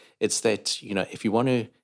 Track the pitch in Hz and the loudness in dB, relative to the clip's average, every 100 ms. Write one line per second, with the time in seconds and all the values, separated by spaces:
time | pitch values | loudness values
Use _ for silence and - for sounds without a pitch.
0 | - - 107 - 113 101 - - 113 98 | -20 -4 -2 0 0 0 -2 -6 -4 -2
1 | 92 - 110 110 127 123 107 _ | -4 -2 0 2 4 2 0 _